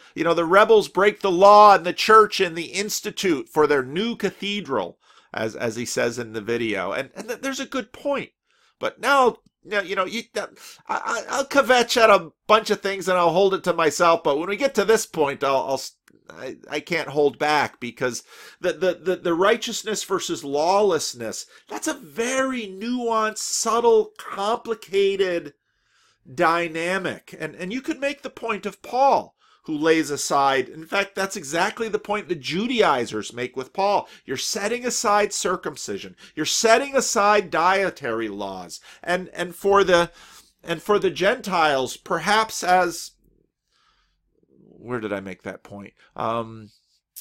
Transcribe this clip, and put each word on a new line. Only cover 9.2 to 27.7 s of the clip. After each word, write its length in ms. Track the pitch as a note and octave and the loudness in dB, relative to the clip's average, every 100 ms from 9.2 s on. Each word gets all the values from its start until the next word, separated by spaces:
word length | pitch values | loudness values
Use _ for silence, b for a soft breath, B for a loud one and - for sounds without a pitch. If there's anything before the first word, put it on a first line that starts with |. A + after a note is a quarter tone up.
| B3 - _ _ | 2 0 _ _
you 80 | - | -6
know, 100 | G3+ | -6
you 140 | F3+ F#3+ | -4 -4
know, 100 | F#3 | -4
you, 180 | A3 - | -6 -8
that, 180 | G#3 F#3 - B B - | -10 -10 -16 B B -8
I, 80 | - | -6
I, 280 | - A#3 - B3 | -4 -6 -4 -4
I'll 80 | C4+ | 0
kvetch 520 | C#4 A3+ B3 A#3+ B3 | 2 4 4 4 4
at 120 | A3 | 6
a 220 | G3 E3 _ - | 6 2 _ 2
bunch 220 | G#3+ G#3 | 2 2
of 120 | G3+ | -2
things 260 | G3 G3 F#3 | -2 -4 0
and 100 | F3+ | 2
I'll 160 | E3+ | 4
hold 200 | E3+ G3 | 4 2
it 100 | F#3 F#3 | 2 -2
to 80 | |
myself. 500 | E3+ D#3+ D3 E3+ E3 | 2 2 4 4 4
But 160 | D#3+ C#3+ | 2 0
when 100 | F3+ | -2
we 60 | G3+ | -2
get 200 | C#4 G#3+ | 0 0
to 100 | G3 | 2
this 200 | A3 - | 2 2
point, 380 | E3 C#3+ C#3 | -2 -2 0
I'll, 200 | C#3 C3+ | 0 0
I'll 100 | F#2 | 0
s-, 240 | C3+ - _ _ _ _ | -4 -6 _ _ _ _
I, 280 | D#2+ B2+ - - | -16 -14 -14 -8
I 100 | D#3 | -8
can't 300 | D3 E3 C3+ | -4 -4 -2
hold 280 | C#3+ C#3+ A#2+ | 2 2 2
back 420 | D3+ D3+ A#2 - | 2 2 0 -4
because 440 | A#2+ - B2+ A#2 B B B B | -12 -4 -4 -4 B B B B
the, 120 | F3 | -4
the, 260 | D3+ F3+ E3+ | -2 -2 -2
the, 140 | E3+ F3+ | -4 -4
the 160 | F3 | -2
righteousness 720 | E3+ G3 A#3 A#3+ G#3 G#3+ G3+ | 2 2 0 -4 -8 -6 -8
versus 400 | - F#3+ - D#3+ | -4 -6 -4 -8
lawlessness, 1000 | C#3+ C#3+ E3 G3 G#3 D#3 - A#2+ A2 - - b b | -4 -2 2 2 2 0 -4 -8 -10 -10 -14 b b
that's 200 | G#4 D#4+ | -8 -8
a 60 | |
very 720 | C4+ E3 D3 A#3 C4 C4+ B3+ G3+ | -8 -10 -6 -4 -2 -2 -4 -8
nuanced, 720 | F#3+ A#3 B3 A#3 A3 G#3+ G#3 | -8 -6 -4 0 0 -2 -4
subtle, 720 | - - A3+ A3+ A#3 A3 G#3 - | -6 -4 -2 2 4 4 2 -8
complicated 1400 | - - G3+ A#3+ A3+ G#3+ - G3 G3 F#3+ F#3+ E3+ D3 _ _ _ _ _ _ _ - | -14 -6 -4 -4 -6 -10 -4 0 2 2 0 -2 -6 _ _ _ _ _ _ _ -12
dynamic. 1040 | B2+ E3 E3+ E3+ D#3+ E3+ F#3+ F3 A#2+ - - | 0 2 2 -2 -4 -4 -2 -4 -8 -14 -10
And, 160 | D#3 - | -10 -8
and 180 | F#3+ | -8